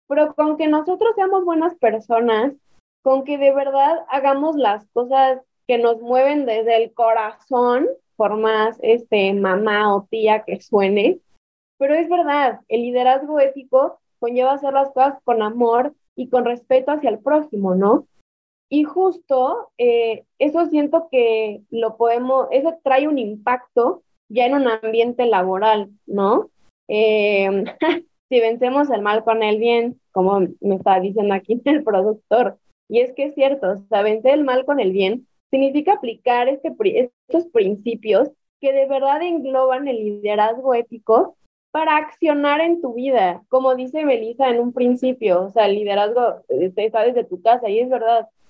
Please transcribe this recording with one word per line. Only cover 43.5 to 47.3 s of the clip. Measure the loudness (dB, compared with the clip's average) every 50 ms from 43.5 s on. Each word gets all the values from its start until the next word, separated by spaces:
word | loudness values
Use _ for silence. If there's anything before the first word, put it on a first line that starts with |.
| 0 0 2 2 0
dice | -2 -4 -6 -6 -2 0
Melissa | 0 0 -2 -2 -6 -4 -2 0 0
en | 2 0
un | -2 -2
principio, | -2 0 0 0 0 0 0 -2 -2 0 0 0 0 0
o | 0 -2
sea, | 0 2 2
el | 2 2
liderazgo, | 0 -2 -2 0 0 0 0 0 0 0 0 -2 -4 -6 -6
eh, | -4 -2 -2 -2 -2
está | -2 -4 -2 0 0
desde | 0 0 0 -2
tu | -4 -6